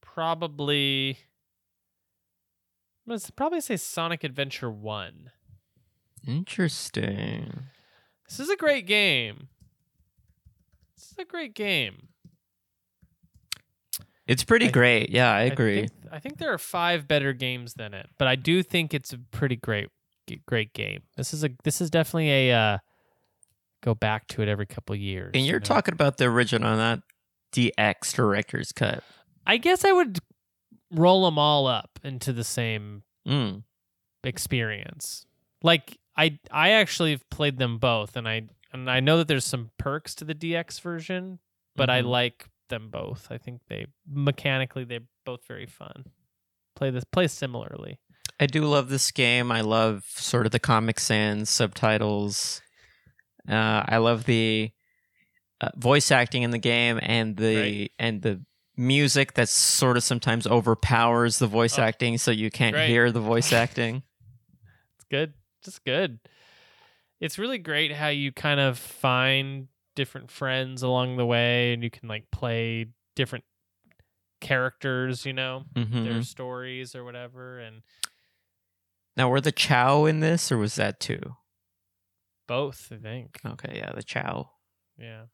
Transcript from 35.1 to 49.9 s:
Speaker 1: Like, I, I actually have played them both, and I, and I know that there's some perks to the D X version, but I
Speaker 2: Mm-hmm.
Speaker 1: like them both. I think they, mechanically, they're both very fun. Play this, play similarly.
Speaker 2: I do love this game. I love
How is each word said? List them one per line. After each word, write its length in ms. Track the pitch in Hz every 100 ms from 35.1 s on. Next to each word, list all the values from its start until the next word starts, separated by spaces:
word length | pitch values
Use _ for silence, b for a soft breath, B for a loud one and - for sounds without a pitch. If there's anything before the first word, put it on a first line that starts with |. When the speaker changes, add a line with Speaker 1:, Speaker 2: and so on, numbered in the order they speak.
| - - _ _ _
Speaker 1:
Like, 360 | 165 165 - - _ -
I, 220 | 160 147 -
I 200 | 139 165
actually 400 | 220 196 - 160
have 160 | 143 _
played 280 | - 147 131
them 200 | 127 113
both, 380 | 127 113 104 127
and 100 | 113
I, 200 | 113 110 _ _
and 180 | 131 127
I 80 | 127
know 180 | 135 165
that 100 | 160
there's 160 | 143
some 260 | - 127 113 _
perks 360 | 139 147 - -
to 80 |
the 100 | 156
D 220 | 151 165 165
X 240 | 165 -
version, 580 | 175 170 160 185 185 180 _ _ _ -
but 120 | 131
I 100 | 127
Speaker 2:
Mm-hmm. 80 | 123
Speaker 1:
like 400 | 123 123 - - _ _
them 200 | 117 110
both. 380 | 110 98 - -
I 80 | 117
think 220 | - 120 _
they, 180 | 76 - _ -
mechanically, 760 | 143 143 139 143 131 131 135
they're 220 | 120 120 120 _
both 200 | - 123 _
very 200 | 107 -
fun. 400 | - 50 - 131 _ _ _ _ _ _
Play 160 | - 135
this, 140 | 127
play 240 | 123 - 175
similarly. 720 | - 135 120 - - - - _ B B _
Speaker 2:
I 60 | 143
do 180 | 147
love 240 | 151 143 127
this 240 | 135 -
game. 400 | - 123 123 120
I 80 | 113
love 440 | 107 110 113